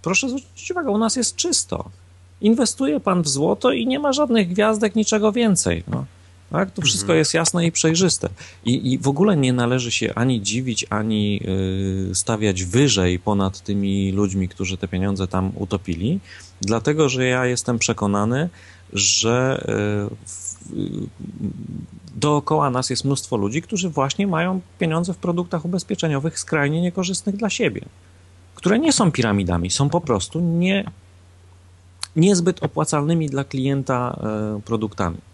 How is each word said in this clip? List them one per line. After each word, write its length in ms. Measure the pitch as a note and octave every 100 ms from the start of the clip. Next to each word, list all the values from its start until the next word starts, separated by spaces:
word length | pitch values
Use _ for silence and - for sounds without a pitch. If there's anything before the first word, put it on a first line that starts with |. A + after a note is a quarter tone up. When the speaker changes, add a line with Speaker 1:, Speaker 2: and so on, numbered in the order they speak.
Speaker 1:
"Proszę 260 | - F#3+ C4+
zwrócić 420 | C4+ - - -
uwagę, 200 | F4+ C#4+
u 80 | G#3
nas 180 | A3+ -
jest 200 | A3+ -
czysto. 540 | F4 D4 - - - - - - - -
Inwestuje 600 | G#3 A#3 A#3 - C4+ D4
pan 220 | - F3+
w 60 | D3+
złoto 440 | C3+ D#3+ G3+ B3
i 140 | B3 A#3
nie 120 | C4+
ma 140 | D4
żadnych 360 | C4+ D4+ A#3 F3+
gwiazdek, 480 | F#3 G#3+ G#3+ G#3+ A3
niczego 360 | G#3+ G#3+ G#3+
więcej", 520 | G#3+ A3+ F3+ - E2+ E2
no. 160 | B2+ C3+ - - - -
Tak? 200 | - F#3+
To 120 | -
wszystko 220 | D3+ F#3
Speaker 2:
Mhm. 140 | G3+ D#3+
Speaker 1:
jest 160 | D3+
jasne 320 | E3 E3 F3 E3+
i 60 |
przejrzyste. 560 | E3 D#3+ E3 F#3 - - F#2+ - -
I, 280 | A#2 B2+ C3
i 60 | C3
w 100 | C3+
ogóle 280 | C#3 G#3 E3+
nie 160 | C3
należy 380 | B2 A#2+ B2+ A#2+
się 240 | - A2+
ani 280 | G2 B2+ A#2+
dziwić, 440 | G2 A2+ C3 A2 -
ani, 500 | G#2+ A2 G#2+ G#2 G2+ - F#2+ F#2+ F#2+ F#2+ F#2+ F#2+
y, 40 |
stawiać 500 | F#2 - A2 G#2+ F#2
wyżej 540 | F#2 A2 C#3+ A2 F2+ F2+
ponad 420 | - G2+ F#2+ G2
tymi 520 | - G2+ G2+ G2 G2
ludźmi, 360 | F#2+ G#2 G2 F2+
którzy 280 | - F#2+ F#2
te 120 | F2+
pieniądze 380 | F2+ G2 G2 F#2
tam 260 | F#2+ F#2+
utopili, 680 | F#2+ G2 G2+ F#2+ E2 G#2 F#3+ - - - -
dlatego 480 | G2 A2+ A2 D3+ D3
że 180 | B2+ B2+
ja 200 | B2+ B2+
jestem 320 | B2 - A#2
przekonany, 720 | - A2+ G2+ G2+ G#2+ B2+ F3 - - - -
że, 720 | G2+ G2 - A2 A#2+ C3 C3 - G#2+ G#2 G#2 G#2
y, 140 | A2 -
w-, 460 | - - - -
y, 360 | - G1+ G1+ G1+ - - - G#2+ - - - - - - -
dookoła 540 | D3 D3 - D#3 D3
nas 200 | B2+ B2+
jest 140 | B2
mnóstwo 320 | C#3 C#3 - A#2
ludzi, 260 | G2+ C3
którzy 280 | - G3+ F3+
właśnie 360 | D3 C3+ - G3+
mają 340 | E3 F3 F#3 F3 -
pieniądze 360 | E3+ D#3+ F3
w 40 | F3
produktach 460 | F3+ E3+ F3 E3+
ubezpieczeniowych 760 | E3+ F#3 - G3 E3 C#3+ D#3+ -
skrajnie 420 | - D#3 C#3+ D#3
niekorzystnych 560 | F3 E3+ F3+ F#3 - G3+
dla 140 | G#3+
siebie, 340 | - F#3+ G2+ - - - - - - -
które 240 | - F3+ A3
nie 140 | D#4
są 200 | - G3
piramidami, 580 | C#3 A#2 G2+ F2+ F2 F2+
są 180 | - C#3+
po 120 | E3
prostu 400 | D3+ G#2 - D#3+
nie, 500 | E3+ E3 F3+ G3 - - - - - - - - - - - - - -
niezbyt 460 | F3+ F#3+ E3+ -
opłacalnymi 640 | D#3 - D#3 D3+ D3 E3 D#3
dla 160 | C3+
klienta, 760 | C3+ C3+ C3 C#3 C3 B2+ B2 -
e, 380 | G#2+ G#2+ G#2+ G#2
produktami. 520 | G#2+ A2+ G#2+ - F2+ E2+ -